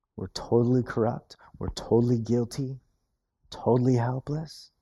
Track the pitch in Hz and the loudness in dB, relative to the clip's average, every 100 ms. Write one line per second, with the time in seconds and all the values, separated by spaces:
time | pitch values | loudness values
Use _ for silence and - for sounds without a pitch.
0 | _ - 95 - - 120 120 127 117 120 | _ -14 -12 -12 0 2 4 2 0 0
1 | 113 - - - - - 98 - - 117 | 0 -2 -10 -20 -20 -10 -8 -8 2 4
2 | 120 120 110 120 117 - 131 135 _ _ | 4 2 0 0 0 -4 -8 -10 _ _
3 | _ _ _ _ _ - - 127 127 123 | _ _ _ _ _ -4 0 2 4 2
4 | 120 131 - 151 160 - - _ | 0 -4 -6 -8 -8 -16 -20 _